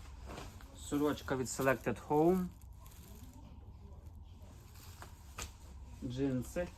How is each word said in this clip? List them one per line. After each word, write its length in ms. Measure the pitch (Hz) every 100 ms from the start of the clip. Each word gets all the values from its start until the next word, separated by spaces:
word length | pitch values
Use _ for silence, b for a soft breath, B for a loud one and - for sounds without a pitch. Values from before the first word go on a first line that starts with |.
| - - - - - - - - -
Сорочка 480 | 147 147 131 - 131
від 100 | 120
Selected 500 | - 135 123 127 110 -
Home. 380 | 151 170 185 180 - - - - - - - - - - - - - - - - - - - - - - - - - - - - - - - - - - -
Джинси. 640 | 127 127 139 127 120 175 180